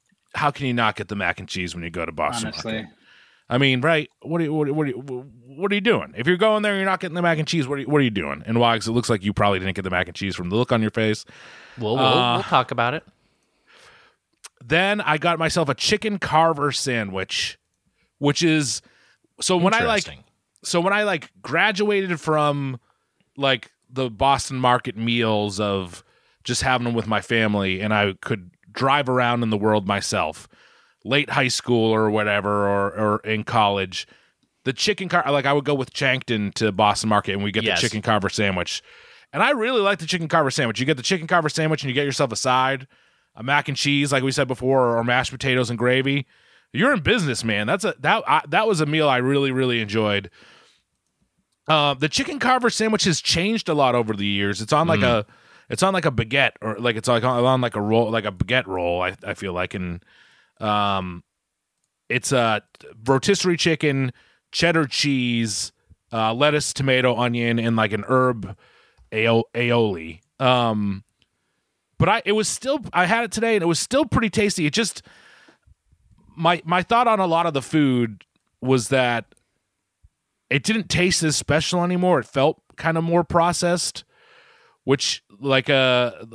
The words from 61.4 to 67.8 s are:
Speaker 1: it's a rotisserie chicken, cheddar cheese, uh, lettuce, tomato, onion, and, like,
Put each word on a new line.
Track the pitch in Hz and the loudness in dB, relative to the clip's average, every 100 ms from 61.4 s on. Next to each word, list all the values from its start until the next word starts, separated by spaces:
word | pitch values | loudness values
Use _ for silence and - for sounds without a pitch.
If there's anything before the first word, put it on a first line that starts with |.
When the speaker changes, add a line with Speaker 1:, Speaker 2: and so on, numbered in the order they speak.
| _ _ _ _ _ _ - | _ _ _ _ _ _ -6
Speaker 1:
it's | 123 - | -4 0
a | 131 117 104 _ - - 110 113 | 0 2 0 _ -20 -20 -10 2
rotisserie | 135 - 196 185 170 | 2 4 2 2 0
chicken, | 170 156 151 135 127 - _ _ _ | 0 2 0 0 -2 -6 _ _ _
cheddar | - 170 160 139 | 0 2 2 0
cheese, | - 147 131 123 117 113 98 - _ _ - - | -2 0 0 0 0 -2 -4 -8 _ _ -20 -8
uh, | 113 110 | -2 0
lettuce, | 120 147 147 - | 2 2 2 -4
tomato, | - 135 127 123 117 | -4 2 4 4 2
onion, | 123 120 117 117 | 0 0 0 0
and, | 117 | 0
like, | 113 | 2